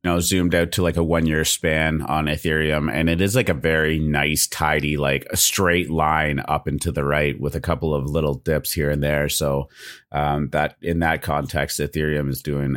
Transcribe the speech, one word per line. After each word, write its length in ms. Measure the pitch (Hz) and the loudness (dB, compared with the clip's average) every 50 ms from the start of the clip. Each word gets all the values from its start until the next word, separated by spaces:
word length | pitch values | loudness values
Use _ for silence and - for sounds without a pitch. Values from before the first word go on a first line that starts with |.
| - | 0
know, 160 | 90 85 87 | 0 2 2
zoomed 340 | 85 - 98 92 87 87 90 | 2 2 2 2 4 4 4
out 180 | 85 85 85 | 2 2 2
to, 100 | - - | 0 0
like, 140 | 90 85 80 | 0 2 2
a 60 | 85 85 | 2 2
one-year 400 | 78 82 82 80 78 78 78 78 | 2 2 2 2 2 2 2 0
span 560 | - - - - 82 78 78 78 78 80 78 | 0 -2 0 0 0 2 2 2 0 0 -2
on 240 | - - 73 78 78 | -2 -2 -2 0 0
Ethereum, 640 | 76 76 76 - 82 78 78 78 78 76 76 73 - | -2 -2 -2 0 0 0 2 2 0 0 0 0 0
and 200 | - 78 82 82 | 0 0 2 2
it 100 | 85 85 | 2 2
is, 160 | 95 101 110 | 0 2 2
like, 140 | 127 101 - | 2 2 2
a 40 | 82 | 0
very 440 | 65 73 80 80 80 78 78 80 78 | 0 0 2 2 2 2 2 0 0
nice, 480 | 78 76 73 71 73 76 78 71 - | 0 0 2 2 2 2 0 0 -2
tidy, 500 | - - - 78 76 78 76 73 73 73 | -2 -2 0 0 2 2 2 0 0 0
like, 300 | 71 71 69 69 67 - - | 0 0 0 0 -2 -4 -4
a 60 | 90 | -2
straight 540 | - - - - 101 95 87 85 90 85 73 | 0 0 0 2 2 2 2 2 2 0 0
line 500 | 80 80 78 78 78 78 78 76 71 67 - 73 | 0 0 2 2 2 2 2 0 -2 -2 -2 -2
up 180 | 76 76 - | -4 -2 -2
and 140 | 76 71 - | -4 -4 -2
to 120 | - 85 | -2 -2
the 120 | 69 73 69 | -2 0 0
right 340 | 71 73 76 76 71 - - | 0 2 2 2 0 -2 -2
with 160 | 67 73 - | -4 -4 -4
a 40 | - | -4
couple 340 | - 85 82 - 82 78 73 | -2 -2 -2 0 0 0 0
of 120 | 71 67 | 0 -2
little 280 | 73 71 80 78 71 69 | -2 0 0 0 0 -2
dips 380 | 67 - 82 76 71 - - | -2 -2 -2 0 0 -2 -2
here 180 | - 82 73 73 | -2 0 0 0
and 120 | 73 71 | 0 0
there. 260 | 71 73 73 73 73 69 | 0 0 0 0 0 -2
So, 400 | - - 78 71 69 69 69 - - - - - - - _ _ | -2 -2 0 0 0 -2 -4 -6 -12 -18 -18 -18 -18 -20 _ _
um, 360 | - 73 73 73 73 73 73 65 | -4 -2 0 0 0 0 -2 -2
that, 260 | - 73 76 73 - _ | 0 -2 -2 -2 -4 _
in 200 | - 85 85 82 | -4 -2 0 2
that 200 | 82 80 82 - | 2 2 0 0
context, 580 | - 82 73 73 71 - - 76 73 - - - | -2 -2 -2 -2 -2 -2 -2 -2 -2 -2 -2 -4
Ethereum 520 | 73 73 - 78 76 76 76 73 71 69 | -4 -4 -2 -2 -2 0 0 0 -2 -2
is 120 | 65 - | -4 -4
doing 340 | - 76 71 71 71 67 67 | -4 -4 -4 -2 -2 -2 -4